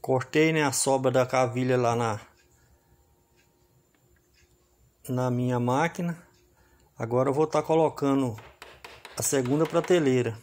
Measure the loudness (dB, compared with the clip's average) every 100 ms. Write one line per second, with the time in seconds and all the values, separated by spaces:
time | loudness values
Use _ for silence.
0 | 0 -2 0 0 2 2 0 0 0 0
1 | 2 2 2 0 0 0 0 2 2 0
2 | -2 -4 -10 _ _ _ _ _ _ _
3 | _ _ _ _ _ _ _ _ _ _
4 | _ _ _ _ _ _ _ _ _ _
5 | -8 -4 -2 -2 -2 0 0 0 0 -2
6 | -8 -8 -16 _ _ _ _ _ _ _
7 | -2 0 0 0 0 0 2 2 2 0
8 | 0 0 0 -4 -16 _ -20 -20 -20 -20
9 | -18 -8 -2 -2 0 0 2 0 2 2
10 | 4 2 0 -6